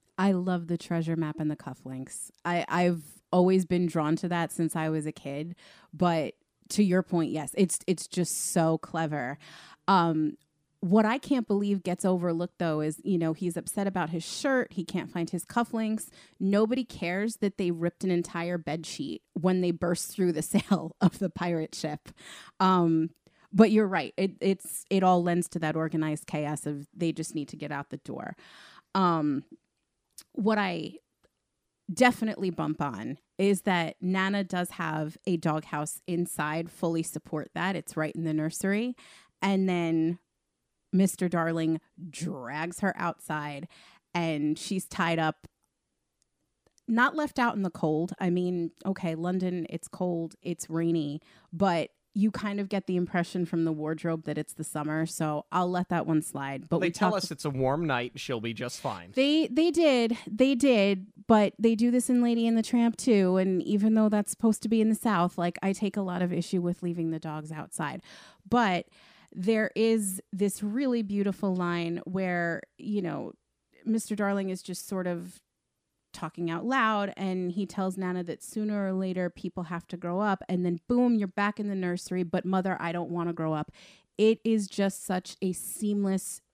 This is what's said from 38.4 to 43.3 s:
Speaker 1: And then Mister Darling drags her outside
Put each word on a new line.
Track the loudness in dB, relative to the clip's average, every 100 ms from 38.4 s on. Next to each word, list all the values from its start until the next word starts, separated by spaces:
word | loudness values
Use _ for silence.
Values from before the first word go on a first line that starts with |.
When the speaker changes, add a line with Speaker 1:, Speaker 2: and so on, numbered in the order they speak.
| -2 -2 0 0 -2 -6 -14 -20 _ _
Speaker 1:
And | 0 2 2
then | 2 2 2 0 -2 _ _ _ _ _ _ _
Mister | 2 4 2 0
Darling | 0 0 0 0 0 -4 -16 -16
drags | -8 -6 -6 -6 -6 -6 -2
her | -2 0
outside | -4 -6 -6